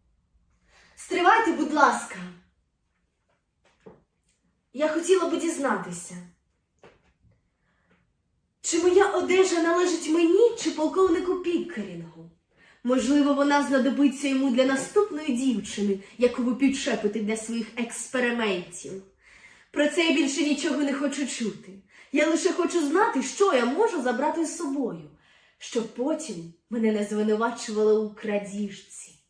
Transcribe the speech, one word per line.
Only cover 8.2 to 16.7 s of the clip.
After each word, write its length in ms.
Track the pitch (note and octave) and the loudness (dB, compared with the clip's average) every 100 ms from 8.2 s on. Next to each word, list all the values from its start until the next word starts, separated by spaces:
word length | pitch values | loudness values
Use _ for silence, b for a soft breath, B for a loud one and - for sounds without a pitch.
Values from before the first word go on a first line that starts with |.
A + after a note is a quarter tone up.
| _ _ _ _ | _ _ _ _
чи 180 | - E4 | -4 0
моя 320 | F4+ F4+ G4 | 6 6 6
одежа 520 | F4+ - F#4 F#4 E4+ | 2 2 4 4 4
належить 460 | E4 F4 F4+ E4 D4+ | 2 2 2 0 0
мені, 480 | E4 E4 G4 A#4 - | 2 4 6 4 2
чи 120 | D#4+ | -4
полковнику 640 | D4+ D#4 F4+ F#4 F4 F#4 | -2 0 2 2 2 0
Піккерінгу? 960 | F4+ F4 D#4+ - A3 F#3+ E3+ E3 E3 - _ _ b b b | -4 -2 -2 -4 -8 -10 -10 -14 -18 -20 _ _ b b b
Можливо, 500 | A#3+ B3+ A3 C#4+ C#4 | -2 0 2 4 4
вона 320 | C#4 C#4+ C#4+ B3 | 2 4 2 2
знадобиться 600 | C4+ C4+ C4 C#4+ - C#4 | 2 2 2 2 2 -2
йому 220 | C4 C4+ | 0 2
для 160 | A#3 C4 | 2 2
наступної 680 | C4+ - G#4 G#4 D4 D#4 A#3+ | 0 0 0 2 -2 -4 -2
дівчини, 640 | C4+ G#3+ - - G3+ G3 B B | 0 -2 -4 -4 -2 -2 B B
яку 240 | A#3+ A#3+ | 0 0
ви 120 | A#3+ | -2
підчепите 680 | A#3 C#4 | 2 2